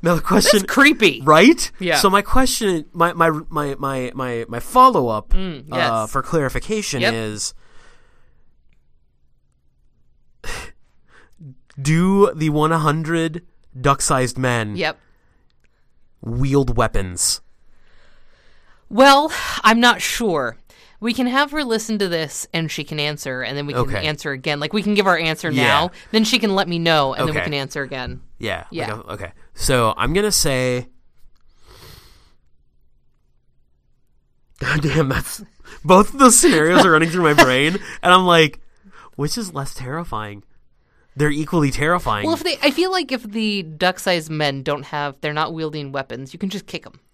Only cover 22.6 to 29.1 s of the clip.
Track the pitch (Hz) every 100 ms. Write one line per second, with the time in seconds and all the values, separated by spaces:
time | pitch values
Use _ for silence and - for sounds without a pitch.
22.6 | 160 - 147 156 147 147 143 127 120 139
23.6 | 143 127 120 104 151 151 151 139 143 147
24.6 | 147 214 196 208 196 175 165 160 175 131
25.6 | 143 143 175 - - 220 220 247 220 190
26.6 | 175 170 165 156 139 - 165 156 - 147
27.6 | 135 151 135 135 127 123 - - 110 87
28.6 | 85 160 151 107 -